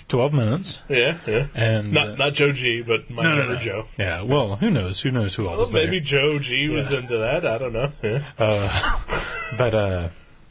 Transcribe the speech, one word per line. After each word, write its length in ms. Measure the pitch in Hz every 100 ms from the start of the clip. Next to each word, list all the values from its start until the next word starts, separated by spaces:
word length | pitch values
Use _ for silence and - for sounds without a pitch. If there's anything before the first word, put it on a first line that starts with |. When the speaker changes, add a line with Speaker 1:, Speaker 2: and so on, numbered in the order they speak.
| -
Speaker 1:
twelve 240 | 127 135
minutes. 480 | 147 110 143 196 - -
Speaker 2:
Yeah, 300 | 131 127 165 -
yeah. 220 | 110 143
Speaker 1:
And, 380 | - 113 110 104
Speaker 2:
Not, 160 | 147 127
Speaker 1:
uh, 60 | 110
Speaker 2:
not 160 | 139
Joe 200 | 143 143
G, 280 | 135 127 117
but 300 | 117 113 -
my 120 | 120
Speaker 1:
No, 120 | 165 151
no, 40 |
Speaker 2:
neighbor 120 | 127
Speaker 1:
no. 60 | 120
Speaker 2:
Joe. 240 | 113 98 113 -
Speaker 1:
Yeah, 240 | 98 85
well, 340 | 107 143 110 107
who 140 | 214
knows? 320 | 151 92 95
Who 80 | 135
knows 240 | 127 101
who 100 | 104
all 60 | 95
Speaker 2:
Well, 80 | 85
Speaker 1:
was 120 | -
there? 120 | 107
Speaker 2:
maybe 160 | 160 185
Joe 380 | 139 139 147 147
G 300 | 131 127 147
was 220 | 151 135
Speaker 1:
Yeah. 100 | 135
Speaker 2:
into 180 | 123 113
that. 260 | 113 156
I 140 | 160 113
don't 160 | 127
know. 180 | 113 139 -
Yeah. 220 | 110 123 143 -
Speaker 1:
Uh, 600 | 110 104 98 - - - - - - -
<laughs> 160 | - 113
but, 160 | 123
uh, 340 | 107 101 90 85 - - - -